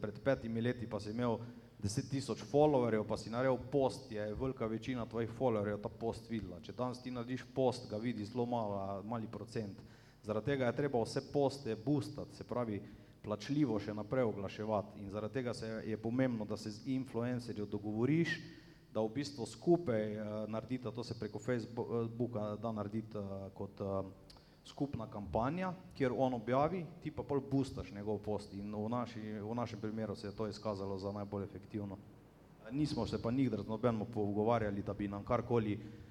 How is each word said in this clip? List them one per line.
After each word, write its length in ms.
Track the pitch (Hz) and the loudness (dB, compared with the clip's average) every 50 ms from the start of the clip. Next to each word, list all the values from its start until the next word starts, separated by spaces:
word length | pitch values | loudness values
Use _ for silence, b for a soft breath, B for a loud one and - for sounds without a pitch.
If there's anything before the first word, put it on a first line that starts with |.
pred 200 | - 104 101 - | -4 -6 -4 0
petimi 380 | - 135 135 127 117 113 113 113 | 2 4 4 4 2 -2 0 2
leti, 260 | 117 123 123 - 104 | 2 2 2 0 -2
pa 140 | - 110 101 | -4 -4 -4
si 100 | 107 104 | -4 -2
imel 280 | 107 120 123 120 113 107 117 B B B B B B - | -2 2 2 2 2 0 -2 B B B B B B -4
deset 260 | - 101 - 139 127 - | -4 -2 0 -2 -2 0
tisoč 340 | 143 135 - - 107 - - - | -2 -2 0 -2 -2 -4 0 4
followerjev, 540 | - 143 151 151 143 127 120 117 110 107 104 | 6 8 8 8 8 6 6 6 4 2 2
pa 100 | 107 110 | 2 -2
si 140 | 101 - 110 | -2 -2 -2
naredil 280 | 113 123 131 131 127 120 123 - | 0 2 4 4 4 2 0 0
post, 400 | - 139 135 123 - - - - | 2 4 4 4 2 -2 -8 -6
je 220 | 110 104 107 107 104 | -4 -4 -2 -2 -2
velika 320 | 113 131 131 123 - 113 | -2 -2 -2 -2 -2 -2
večina 400 | 110 110 110 113 131 127 120 113 | -2 -2 -2 -2 -2 -2 -2 -2
tvojih 240 | 113 110 117 113 110 | -2 -2 -2 -2 -2
followerjev 500 | 117 - 131 123 110 104 101 104 104 101 | 0 2 2 4 4 4 2 0 0 -2
ta 60 | 104 113 | -4 -6
post 420 | - - 117 113 101 - - - | -6 -4 -2 -2 -2 -4 -6 -4
videla. 300 | 117 110 92 90 87 85 | -4 -4 -4 -6 -8 -10
Če 100 | - - | -10 -8
danes 300 | - 123 123 127 117 - | -4 -2 -2 -2 -4 -6
ti 80 | - 127 | -8 -6
narediš 340 | 127 123 117 123 131 123 - - - | -6 -4 -4 -4 -4 -6 -6 -4 0
post, 360 | 135 131 123 117 - 113 113 | 4 4 4 4 2 -2 -4
ga 80 | 104 107 | -4 -2
vidi 260 | 117 123 110 104 104 | 0 0 -2 -2 -4
zelo 220 | 98 - 123 120 | -2 0 0 0
mala, 560 | 120 123 117 110 101 101 98 98 98 98 95 | 2 2 2 2 0 0 -2 -2 -2 -4 -4
mali 240 | 98 107 120 113 107 | -4 -4 -4 -4 -4
procent. 560 | 104 - 98 101 - - 117 107 98 95 - - B B B B B B B | -6 -8 -8 -8 -6 -4 -4 -4 -6 -8 -12 -14 B B B B B B B
Zaradi 240 | - 107 104 107 - | -2 0 0 2 2
tega 200 | 143 143 131 127 | 2 4 4 4
je 100 | 120 107 | 4 4
treba 260 | - 143 123 123 117 | 2 2 2 4 2
vse 180 | 110 107 - 139 - - | 2 2 0 -2 -2 0
poste 440 | - 147 139 135 139 - - 113 110 | 4 4 4 4 2 0 -4 -4 -2
boostati, 600 | 107 - 143 151 139 101 - - - 90 - - | 0 2 2 2 2 2 0 -4 -8 -8 -8 -10
se 80 | - - | -10 -6
pravi, 360 | - 113 123 120 113 104 95 B B B B B B B B - | -2 -2 0 0 0 -2 -2 B B B B B B B B -4
plačljivo 520 | 104 104 104 - - 139 151 151 120 110 101 | -2 -2 -2 0 0 4 4 4 4 4 2
še 120 | 101 104 104 | 0 -2 -4
naprej 340 | 107 104 107 135 131 123 107 | -4 -4 0 2 2 4 2
oglaševati, 720 | 98 101 98 92 - - 107 110 107 101 101 - - - | 2 0 -4 -4 -4 -4 0 2 2 2 2 0 -6 -10
in 80 | 104 98 | -8 -6
zaradi 300 | 98 107 107 107 113 135 | -4 -4 -2 -2 -2 -2
tega 140 | 120 120 110 | -2 -2 -2
se 140 | - 110 110 110 107 - | -4 -4 -6 -6 -4 -2
je 120 | 110 107 107 | -2 -2 0
pomembno, 480 | - 117 120 131 131 127 117 110 107 | 0 2 2 4 4 4 2 0 -2
da 100 | 104 107 | -2 -4
se 140 | 98 - 107 | -4 -4 -6
z 240 | 104 104 - 139 127 | -8 -6 -2 -2 0
influencerjem 720 | 131 139 131 - 113 117 123 123 120 117 117 101 107 104 101 | 0 -2 -2 -2 -2 0 0 0 -2 -4 -4 -4 -4 -4 -2
dogovoriš, 680 | - 104 104 107 107 110 120 135 156 170 170 - - - B B B B B B B B B B - | -2 -2 -2 0 2 4 4 6 6 6 4 2 0 -2 B B B B B B B B B B 0
da 80 | 110 | 2
v 100 | 110 110 - 143 | 2 2 0 -2
bistvu 280 | 143 - - 117 113 | -4 -4 -4 -6 -6
skupaj, 580 | - - - - 175 170 165 - 127 113 107 107 107 104 | -6 -6 2 6 6 6 6 6 4 2 2 2 0 -2
eh, 80 | 107 107 107 107 107 107 107 | -4 -4 -4 -4 -4 -2 -2
naredita, 420 | 110 113 113 117 127 123 123 107 | -2 -4 -2 -2 -4 -4 -4 -4
to 140 | 110 123 110 | -4 -4 -4
se 140 | - 117 113 | -4 -4 -4
preko 200 | 107 101 - - | -6 -6 -6 -4
Facebooka 1160 | - 127 123 117 107 117 - 120 107 - 113 117 117 117 117 117 123 120 120 104 107 104 104 104 | 0 0 0 0 0 -2 -4 -4 -2 0 0 0 0 0 0 -2 -2 0 0 -2 -2 -2 -2 -2
da 100 | 113 113 | -2 -2
narediti, 460 | 110 104 104 101 110 113 110 110 - 104 | -2 -2 -2 -2 -2 -4 -4 -4 -4 -6
eh, 320 | 98 98 98 98 98 95 - | -4 -4 -6 -6 -8 -8 -8
kot, 260 | - 101 98 - - | -8 -8 -8 -6 -4
eh, 280 | 101 98 98 95 95 92 95 - - - b b b b b b b | -2 0 0 0 0 -2 -6 -14 -18 -20 b b b b b b b
skupna 420 | - - - 143 139 - 113 110 110 | -10 -4 -4 -2 -2 -2 -4 -6 -6
kampanja, 640 | 113 104 101 90 80 110 117 135 160 180 185 185 170 - - - - | -6 -8 -4 0 2 2 4 2 2 0 -2 -2 -4 -6 -10 -10 -2
kjer 180 | - 135 123 117 | 2 2 2 4
on 180 | 110 131 127 127 | 4 4 2 2
objavi, 520 | 117 107 117 127 135 147 165 185 185 156 - - - | 0 0 2 4 6 4 4 2 0 -4 -6 -8 -8
ti 80 | - 151 | -8 -6
pa 120 | - 127 | -6 -4
pol 180 | 117 - 143 139 | -2 0 0 0
boostaš 520 | 139 - 135 139 127 - - 98 90 90 | 2 4 4 4 4 2 -2 -6 -6 -6
njegov 260 | 101 101 101 107 107 101 | -8 -4 -2 -2 -2 0
post, 360 | - 107 104 - - - 98 | 0 0 -2 -2 -2 -6 -8
in 200 | 101 101 104 104 | -6 -6 -4 -2
v 140 | 107 107 110 | -2 0 0
naši, 320 | 120 123 117 - - 107 107 107 107 107 | 0 0 -2 -2 -6 -6 -6 -6 -6 -4
v 140 | 101 107 117 | -4 -2 -2
našem 260 | 120 117 107 110 110 | 0 -2 -2 -2 -4
primeru 360 | 110 107 107 110 110 101 95 | -4 -2 -2 -2 -2 -2 -2
se 100 | - - | -4 -6
je 60 | 101 | -6
to 140 | 95 - 110 | -4 -2 -2
izkazalo 520 | 104 101 - - 110 101 98 98 98 98 95 | -2 -4 -2 -2 -2 -2 0 -2 -2 -2 -2
za 140 | 95 101 | -2 -2
najbolj 320 | 101 104 101 98 101 101 95 | -2 -4 -4 -4 -2 -4 -4
efektivno. 540 | - - 95 98 - - 107 101 98 95 98 - - - - - - - - - - - - - 113 | -4 -6 -12 -10 -6 -6 -4 -4 -4 -6 -10 -12 -16 -20 -20 -20 -20 -20 -20 -20 -20 -20 -18 -10 -4
Nismo 340 | 127 147 151 139 147 120 107 | 0 2 2 2 2 2 2
se 160 | - 113 98 | 2 0 0
pa 80 | - 113 | 2 2
nikdar 320 | 123 139 135 120 107 101 | 4 4 4 4 2 0
z 60 | 98 - | 0 -2
nobenim 380 | 110 107 123 120 113 107 98 | 0 2 4 4 4 2 0
pogovarjali, 760 | 117 117 107 104 101 101 104 104 113 120 113 107 104 101 101 | -2 0 2 2 2 4 4 6 6 6 6 4 2 0 -2
da 120 | 95 104 98 | -2 -2 -2
bi 140 | 101 101 98 | -2 -2 -2
nam 160 | 101 101 101 | -2 -2 0
karkoli 540 | - 123 117 - - 120 117 110 104 101 - B B B B B B | 2 2 2 4 4 4 4 4 2 0 -2 B B B B B B